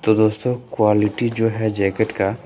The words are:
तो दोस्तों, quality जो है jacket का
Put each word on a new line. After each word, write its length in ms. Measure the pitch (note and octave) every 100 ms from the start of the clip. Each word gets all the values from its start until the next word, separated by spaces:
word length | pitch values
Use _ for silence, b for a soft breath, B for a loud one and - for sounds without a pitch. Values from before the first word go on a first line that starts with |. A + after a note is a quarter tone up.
तो 120 | -
दोस्तों, 400 | G#2+ A2 G#2+ B2+ B2 -
quality 560 | - G#2+ G#2 G#2 - A#2
जो 180 | A2 A2+
है 220 | A2 A2
jacket 420 | G#2 G2 F#2+ A2
का 220 | - G2 G#2+